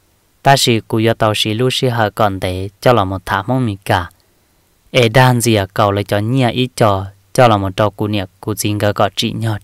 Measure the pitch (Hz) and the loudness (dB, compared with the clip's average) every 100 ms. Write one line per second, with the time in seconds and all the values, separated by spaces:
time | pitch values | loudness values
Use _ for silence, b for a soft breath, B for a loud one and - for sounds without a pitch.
0 | _ _ _ _ 139 139 - 113 - 110 | _ _ _ _ 2 2 2 0 -2 0
1 | 113 113 110 101 110 107 127 - 127 117 | 0 2 0 0 -2 -2 -2 -2 -2 0
2 | 104 - 107 95 95 92 98 - 131 120 | -2 0 -2 -2 -6 -6 -8 -2 2 2
3 | 95 95 - 98 98 131 120 98 - 98 | 0 -4 -4 -4 -2 -2 -2 -4 -2 -2
4 | 85 _ _ _ _ _ _ _ _ 131 | -4 _ _ _ _ _ _ _ _ 0
5 | 113 131 127 123 117 107 95 - 104 101 | 2 4 4 4 2 0 0 0 0 0
6 | 104 101 107 135 120 120 127 - 113 98 | -2 -2 -2 0 0 -2 -4 0 2 2
7 | 98 - _ - 120 104 95 95 104 - | -4 -14 _ 2 4 4 0 -2 -2 -2
8 | 104 104 92 _ - 104 104 104 104 101 | -4 -4 -6 _ -10 -6 -4 -2 -2 0
9 | 101 - 113 113 113 101 | -2 -2 -6 -4 -4 -6